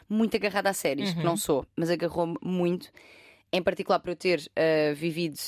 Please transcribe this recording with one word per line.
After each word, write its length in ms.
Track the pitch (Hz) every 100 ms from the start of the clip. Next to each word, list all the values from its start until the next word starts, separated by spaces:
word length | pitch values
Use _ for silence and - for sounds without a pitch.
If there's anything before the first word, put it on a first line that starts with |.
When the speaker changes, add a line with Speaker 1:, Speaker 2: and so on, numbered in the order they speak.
| -
Speaker 1:
muito 280 | 214 220 220
agarrada 320 | 196 196 196
a 40 |
séries, 400 | 196 156 139 202 170
Speaker 2:
Uhum. 80 |
Speaker 1:
não 120 | 170 170
sou, 300 | - 143 - -
mas 140 | 165
agarrou-me 480 | 170 170 156 170 170
muito. 480 | - 180 175 175 - - - - - - _
Em 100 | 185
particular 360 | 180 180 185 185
por 100 | 180
eu 60 | 175
ter, 340 | 185 165 151
eh, 400 | - 160 156 151 147
vivido 420 | 170 156 170 143